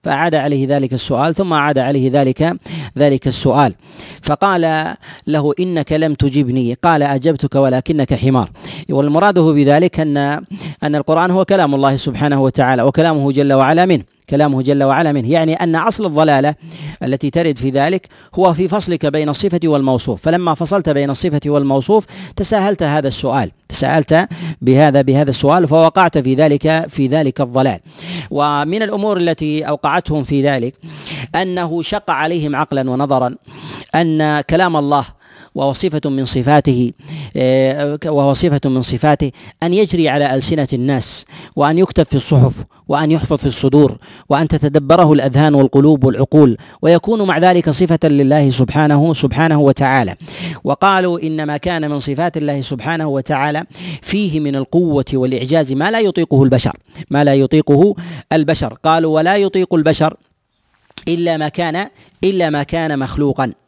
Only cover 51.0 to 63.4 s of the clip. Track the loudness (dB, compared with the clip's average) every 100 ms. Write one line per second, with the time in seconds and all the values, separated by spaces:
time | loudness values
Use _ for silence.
51 | 0 -2 -4 -4 -4 -4 -4 -4 -4 -4
52 | -4 -4 -4 -2 -4 -4 -6 -8 -6 -4
53 | -2 -4 -2 -2 -2 -4 -8 -14 -14 -12
54 | -4 -2 -2 -2 -2 -4 0 0 2 -2
55 | -2 -2 -2 -2 0 0 0 -2 -2 0
56 | 0 0 2 4 4 2 0 -6 _ -20
57 | -4 0 2 2 2 2 4 4 4 2
58 | -10 -16 -2 -2 0 -2 -4 -4 0 2
59 | 2 0 0 0 0 0 0 2 2 2
60 | -2 -4 _ _ _ _ _ _ _ -12
61 | -4 -2 -2 -2 -4 -4 -4 -4 -8 _
62 | _ _ -2 0 0 -2 -4 -4 -4 -4
63 | -4 -2 -2 0